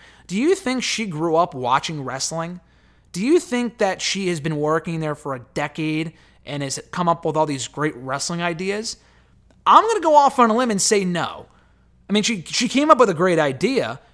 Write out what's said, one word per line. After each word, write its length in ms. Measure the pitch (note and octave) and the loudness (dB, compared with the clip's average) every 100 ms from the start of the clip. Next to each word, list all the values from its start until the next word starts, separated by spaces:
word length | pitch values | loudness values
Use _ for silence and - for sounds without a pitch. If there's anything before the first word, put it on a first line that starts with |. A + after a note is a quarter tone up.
| - - - | -16 -20 -8
Do 100 | F#3 | -2
you 140 | D4 | 2
think 300 | F#4+ B3 B3+ | 0 0 -4
she 240 | - - G3 | -4 -4 -6
grew 300 | D3+ E3+ D#3+ | -4 0 2
up 180 | F3 C3+ | 2 0
watching 480 | B2 C3+ - D#3 | 0 0 0 -6
wrestling? 560 | C3 C3 - D#3+ E3 F3+ - _ _ _ _ | -8 -6 -6 -6 -8 -12 -18 _ _ _ _
Do 120 | F3 A3+ | -4 2
you 140 | E4+ | 2
think 400 | - B3 A#3+ - | 2 -2 -4 0
that 200 | G3 F3+ | -2 0
she 280 | - F#3+ F#3 | -4 -4 -2
has 120 | E3+ | -2
been 180 | D3+ D3+ | -4 -2
working 420 | D3+ D#3+ D#3+ E3 | 0 0 -2 -6
there 160 | D#3 D3 | -4 -6
for 180 | C#3+ | -8
a 60 | C3 A2+ - | -10 -8 -6
decade 580 | D3 D3+ D#3 D#3 D#3+ - _ _ - | -6 -4 -4 -2 -6 -10 _ _ -12
and 140 | C#3+ | -8
has 180 | C#3 C#3 - | -6 -8 -10
come 180 | - F3 | -4 0
up 160 | E3 D#3+ | 0 0
with 100 | D#3 | 0
all 120 | D#3 | 0
these 200 | C3+ A#2 | -2 -8
great 280 | - D3+ B2 | -4 -4 -4
wrestling 440 | C3 C3 - E3+ | -8 -6 -6 -4
ideas? 580 | F3 D#3+ F#3 G3+ A3+ - _ _ _ _ _ _ - | -4 -4 -6 -6 -8 -12 _ _ _ _ _ _ 6
I'm 180 | C#4 | 6
gonna 160 | G#4+ A4 | 6 2
go 160 | E4 D4 | 4 6
off 220 | C#4 - | 6 4
on 140 | A#3 | 4
a 40 | A3 | 4
limb 140 | B3+ | 0
and 100 | G3 | 0
say 240 | - G#3 | 2 2
no. 440 | F#3 F3 A#2 D#2 - _ _ _ _ _ - | 2 -2 -4 -8 -18 _ _ _ _ _ -2
I 60 | |
mean, 80 | G#3 | 0
she, 220 | G#3 A3 | 0 -4
she 240 | D3+ - A#3 | -4 -4 0
came 240 | B3+ D4+ | 0 4
up 80 | C#4 | 6
with 100 | A#3+ | 4
a 60 | D#3 | 4
great 240 | F#3 E3 | 2 2
idea, 600 | D3 B2+ G#3+ C4 A#2 B2 - | 0 0 -2 0 -4 -8 -16